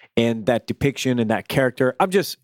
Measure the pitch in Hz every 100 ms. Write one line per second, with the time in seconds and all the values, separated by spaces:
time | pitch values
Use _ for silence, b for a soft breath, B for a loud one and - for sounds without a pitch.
0 | B - 117 113 107 117 - - 139 -
1 | 131 120 110 107 - 139 127 - 127 -
2 | 190 190 143 -